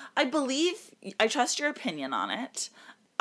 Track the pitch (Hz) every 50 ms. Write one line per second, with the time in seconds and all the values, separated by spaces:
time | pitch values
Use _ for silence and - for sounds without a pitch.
0 | - - - 254 302 254 269 311 277 247 262 277 320 359 339 - - - - -
1 | - 196 - - 220 226 - 285 247 - - - 294 294 294 - - 240 160 151
2 | 135 131 131 104 95 101 98 214 254 - - - - - - - - - - _
3 | _ _ _ -